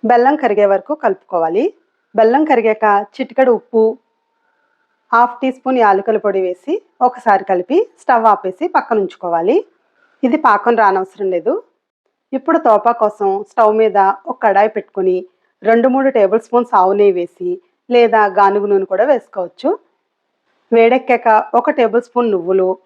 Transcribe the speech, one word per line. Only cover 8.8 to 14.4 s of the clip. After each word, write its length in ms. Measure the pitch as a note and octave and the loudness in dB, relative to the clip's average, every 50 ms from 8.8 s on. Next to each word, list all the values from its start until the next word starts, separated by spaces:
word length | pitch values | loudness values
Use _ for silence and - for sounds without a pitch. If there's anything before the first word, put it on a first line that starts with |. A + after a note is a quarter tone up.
| - - A#3+ G#3+ G3 | -2 -2 -2 -2 -2
ఉంచుకోవాలి. 540 | F3 - _ - F3+ E3+ E3 E3 F#3+ C4 F#4+ G#4+ _ _ _ _ _ _ _ _ _ _ _ - B3 | -4 -8 _ -8 -4 -4 -2 -2 0 0 -2 -2 _ _ _ _ _ _ _ _ _ _ _ -4 -2
ఇది 100 | A#3+ D4+ D#4 | -2 0 2
పాకం 320 | A#3+ G#3+ G3+ - A#3+ A#3+ A3 | 2 0 2 0 -2 0 2
రానవసరం 460 | A3 G3+ F#3+ F#3+ F#3 F#3+ _ _ G3+ F#3+ F#3 | 2 0 0 -2 -4 -6 _ _ -6 -4 -4
లేదు. 200 | F3 D#3+ G#3 D4 G#4+ - _ _ _ _ _ _ _ _ _ _ _ _ _ - C4 | -4 -4 -4 -6 -6 -8 _ _ _ _ _ _ _ _ _ _ _ _ _ -10 -8
ఇప్పుడు 200 | C4 - E4 E4 E4 C4+ | -4 -2 -2 0 2 2
తోపా 260 | A3 G3+ - A#3 A#3 A#3 A3+ | 2 2 2 0 -2 0 -2
కోసం 260 | G#3 G#3 _ G#4 G4 F#3+ - G#4 _ | -4 -2 _ -4 -4 -2 -4 -6 _
స్టవ్ 240 | _ - A3+ G#3+ G#3+ A3 | _ 0 2 2 2 2
మీద 160 | A3 A3 F#3 G3+ F#3+ F#3+ G3+ - _ - | 0 0 2 2 0 0 0 -4 _ -12
ఒక 60 | - _ | -10 _